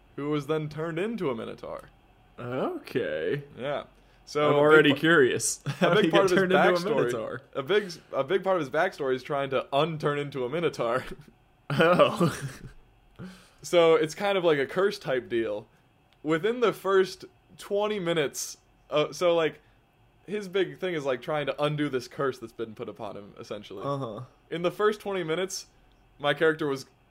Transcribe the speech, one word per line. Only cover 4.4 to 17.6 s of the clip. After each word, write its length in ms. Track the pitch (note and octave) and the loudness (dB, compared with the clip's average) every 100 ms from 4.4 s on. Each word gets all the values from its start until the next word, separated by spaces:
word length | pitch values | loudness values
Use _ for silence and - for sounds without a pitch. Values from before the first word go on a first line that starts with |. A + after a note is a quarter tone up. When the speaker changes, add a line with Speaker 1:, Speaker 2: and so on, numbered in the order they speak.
| C#3+ | 2
Speaker 2:
I'm 20 | |
Speaker 1:
a 20 | |
big 40 | C#3+ | 6
Speaker 2:
already 340 | D3 D#3 D3 | 6 6 6
Speaker 1:
pa-, 40 | C3+ | 4
Speaker 2:
curious. 640 | D#3+ E3 B2 D#2+ - - | 4 6 6 2 -2 -6
<laughs> 140 | D3 - | -8 -2
How 140 | F3 | 2
Speaker 1:
a 20 | |
Speaker 2:
did 80 | G3 | 4
Speaker 1:
big 20 | E3+ | 4
Speaker 2:
he 40 | |
Speaker 1:
part 120 | F3+ | 4
Speaker 2:
get 20 | |
Speaker 1:
of 60 | F#3+ | 4
his 80 | F3+ | 4
Speaker 2:
turned 120 | F#3 | 4
into 160 | D3+ F#3 | 4 4
a 40 | |
Speaker 1:
backstory, 240 | F3+ F3 C#3 A#2+ | 2 0 0 0
Speaker 2:
Minotaur? 340 | A#2+ G#2+ B2 - | -2 -6 -10 -10
Speaker 1:
a 80 | - | -6
big, 300 | C3+ G#3 F#3+ D#3+ - | 0 0 0 -8 -6
a 120 | A#2+ | -4
big 180 | C3+ F#3+ | 0 0
part 140 | F#3+ F#3 | 2 0
of 40 | |
his 80 | C3+ | 0
backstory 440 | D3+ F#3 - C3+ | 0 -2 -2 -2
is 80 | C3 | -2
trying 280 | - C#3+ C#3 | -2 -4 -2
to 160 | B2+ - | -2 0
unturn 460 | C#3 E3 D#3 D3+ C#3+ | 0 0 0 -2 -2
into 260 | C#3+ C3+ | -4 -4
a 40 | B2 | -4
Minotaur. 560 | D#3 D#3+ - A#2 B2+ - - - _ | -2 -2 0 0 0 -2 -14 -18 _
<laughs> 320 | _ _ - | _ _ -4
Speaker 2:
Oh. 680 | C#3 E3 F3 C3+ - E3+ - | 2 6 6 4 4 0 0
<laughs> 60 | C3+ - - - - _ _ - F3+ - - _ | -10 -12 -18 -20 -20 _ _ -18 -18 -18 -20 _
Speaker 1:
So 320 | - F3 E3 | 0 6 6
it's 200 | D#3+ D#3 | 6 2
kind 220 | - G3+ G3 | -2 0 2
of 80 | |
like 140 | E3+ D3 | 4 2
a 80 | C3 | 0
curse 320 | F#3 G3+ - | 0 0 0
type 300 | D#3+ C3 G#2+ | -4 -4 -2
deal. 380 | A#2 G#2+ G#2 A2+ _ _ _ _ _ | -2 -2 -6 -10 _ _ _ _ _
Within 380 | D3 D#3+ G3+ B3 | -2 0 0 0
the 120 | G#3+ | 0
first 520 | - F#3+ F#3+ F#3 - - _ _ | 0 2 2 2 -4 -18 _ _
twenty 400 | - | -16